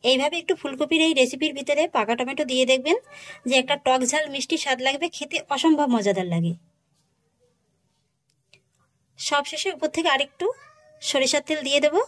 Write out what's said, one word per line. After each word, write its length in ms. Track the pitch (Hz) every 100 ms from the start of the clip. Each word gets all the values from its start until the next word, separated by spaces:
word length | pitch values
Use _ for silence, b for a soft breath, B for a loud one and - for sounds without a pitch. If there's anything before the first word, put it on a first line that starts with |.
| 240
এইভাবে 260 | 262 285 339
একটু 120 | 330 370
ফুলকপির 400 | 285 262 294 320 320
এই 60 | 277
রেসিপির 340 | 254 269 302 277
ভিতরে 260 | 277 285 339 269
পাকা 180 | 214 240
টমেটো 240 | 254 277 285
দিয়ে 140 | 254 254
দেখবেন 260 | 262 269 403 - B B B -
যে 60 | 254
একটা 140 | 262 285 -
টক 160 | 254 247
ঝাল 140 | 302 302
মিষ্টি 240 | 277 262 320
স্বাদ 140 | 285 254 254
লাগবে, 200 | 277 330 -
খেতে 220 | 285 339 - 277
অসম্ভব 320 | 330 302 285 240
মজাদার 320 | 202 190 180
লাগে। 200 | 170 170 165 _ _ _ _ _ _ _ _ 494 _ _ _ _ _ _ _ _ _ _ _ _ _ _ _ _ _
সবশেষে 500 | - 285 285 311 392 311
উপর 140 | 311 311
থেকে 140 | 330 269
আরেকটু 300 | 285 _ 370 523 - _ _ -
সরিষার 420 | - 277 262 294 294
তেল 120 | 311 269
দিয়ে 120 | 285 294
দেব। 100 | 320